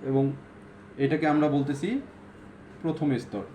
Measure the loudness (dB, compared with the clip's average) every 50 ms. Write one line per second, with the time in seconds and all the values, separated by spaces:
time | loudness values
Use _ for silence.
0 | -2 2 2 4 4 2 0 -4 -12 -18 -20 -20 -20 -20 -20 -20 -20 -18 -2 0
1 | 2 2 2 2 4 4 4 4 4 4 4 2 2 2 0 0 0 0 0 -2
2 | -4 -6 -18 -20 -20 -20 -20 -20 -20 -20 -20 -20 -20 -20 -16 -4 -2 -2 -2 2
3 | 2 2 2 0 -2 -4 -6 -6 -6 -8